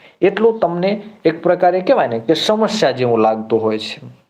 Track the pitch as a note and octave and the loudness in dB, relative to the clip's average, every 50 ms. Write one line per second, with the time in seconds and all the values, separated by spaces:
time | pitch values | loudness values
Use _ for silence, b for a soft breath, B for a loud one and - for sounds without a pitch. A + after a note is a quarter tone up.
0 | B B B B F3 G3 G3 G#3 A3 A3+ A3 A3 F#3+ E3+ E3+ F3 F3+ G3 G#3 G#3+ | B B B B 0 0 0 2 2 2 2 2 -2 -2 -2 -2 -2 -2 -2 -4
1 | B B B B - E3 D#3+ E3 - F3 F3+ F3 F3+ F3+ F3+ F#3 F#3 F#3+ C4+ G#3+ | B B B B -2 -2 -2 0 0 0 0 2 2 2 2 2 0 0 2 2
2 | D3 C3 A#2 A2+ A#2 - D#3+ D3+ - - G#3+ A3 A3 G3 - - D3+ C#3 B2 B2 | 2 0 -2 -4 0 0 0 0 2 0 0 0 0 -2 0 0 0 0 0 0
3 | B2+ A#2+ A#2 A2+ G#2+ A2 A2 A2 G#2+ A2 A#2 A2 A2 A2 A2 G#2+ - - - - | 0 0 2 4 2 2 2 0 -2 -2 -2 0 0 0 -4 -4 -8 -10 -14 -16
4 | - B2 B2 _ _ | -18 -20 -20 _ _